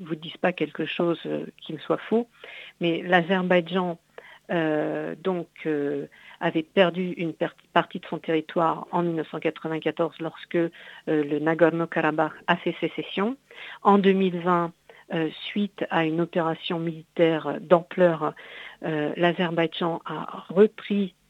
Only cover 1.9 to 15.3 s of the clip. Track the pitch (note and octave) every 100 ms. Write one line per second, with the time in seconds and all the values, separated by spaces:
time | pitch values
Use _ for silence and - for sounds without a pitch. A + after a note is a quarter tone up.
1.9 | D#3 - A3 A#3+ _ - - - - F3
2.9 | D#3+ F3+ F3+ E3+ F#3+ F3+ F3+ E3+ F#3 F3+
3.9 | E3 _ - - - _ F3+ D#3+ D3+ D#3
4.9 | D3+ D#3 D#3+ F#3 F3+ E3+ - D#3+ D3 C#3+
5.9 | C#3+ D#3 - - - E3+ E3 D#3+ - F3
6.9 | E3+ F3+ F3 E3 D3+ D#3+ - _ F3+ D#3+
7.9 | F#3 - E3 - D#3+ D#3 F3+ E3 D#3 -
8.9 | F3+ E3+ E3 D3+ D#3+ D#3+ - D#3+ D#3+ D#3
9.9 | D3 D#3 - D#3+ - - E3+ E3+ - -
10.9 | - - D#3 C#3+ D3+ D3+ E3 E3 E3 E3
11.9 | E3+ D#3 D#3 D#3 - - F3 F3+ E3+ D#3+
12.9 | - - - G#3 C4+ _ - - - -
13.9 | G3+ G3 F#3+ F#3+ F3 F3 F3 E3+ - _
14.9 | - - E3 D#3+